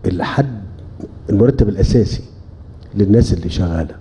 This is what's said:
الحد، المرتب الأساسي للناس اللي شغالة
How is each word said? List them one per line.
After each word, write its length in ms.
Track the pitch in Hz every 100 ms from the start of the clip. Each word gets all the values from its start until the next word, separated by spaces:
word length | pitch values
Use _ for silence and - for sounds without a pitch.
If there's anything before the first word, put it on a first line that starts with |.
| -
الحد، 560 | 90 - - 139 110 95 - - - - - -
المرتب 400 | 101 120 135 104
الأساسي 540 | 95 - 120 104 - - - - - - - - 101
للناس 380 | 98 110 -
اللي 160 | 87 87
شغالة 460 | - 87 82 78 -